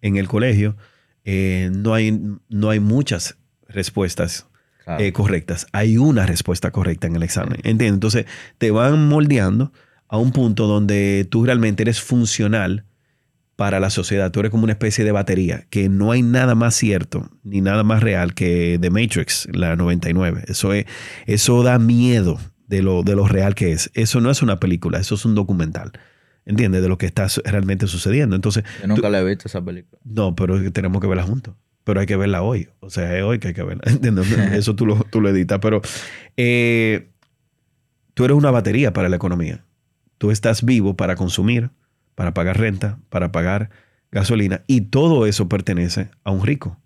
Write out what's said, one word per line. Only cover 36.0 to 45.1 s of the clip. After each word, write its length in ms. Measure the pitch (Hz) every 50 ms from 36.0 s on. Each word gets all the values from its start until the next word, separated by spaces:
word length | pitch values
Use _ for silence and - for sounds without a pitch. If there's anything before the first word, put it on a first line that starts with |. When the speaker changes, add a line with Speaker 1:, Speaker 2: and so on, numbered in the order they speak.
| - - - - - - _ -
Speaker 1:
eh, 720 | 123 120 120 120 120 120 117 117 113 110 107 98 - _ _ _ _ _ _ _ _ _ _ _ _ _ _ _ _ _ _ _ _ _ _
tú 100 | - 127
eres 120 | 127 139 147
una 120 | 147 143
batería 440 | 127 120 104 101 101 120 139 120 87
para 160 | - 95 90
la 60 | 92
economía. 480 | 87 - 92 90 87 82 78 82 - _ _ _ _ _ _ _ _ _ _ _
Tú 140 | _ - 104
estás 340 | 107 104 - 117 113 104 117
vivo 320 | 117 131 117 101 98 95
para 180 | - 92 87 92
consumir, 560 | 90 95 90 90 - 92 107 120 120 117 123 _ _ _ _ _ _ _ _ _
para 180 | - 92 87 82
pagar 260 | 92 85 90 92 92
renta, 400 | 113 110 98 95 - 104 101 - - _
para 220 | - 90 90 85 -
pagar 360 | 82 85 90 95 104 107 107 - _ _ _ _ _ _ _
gasolina. 520 | - 104 98 92 117 113 104 95 95 - -
Y 160 | _ 135 123 104
todo 440 | 104 - 131 147 170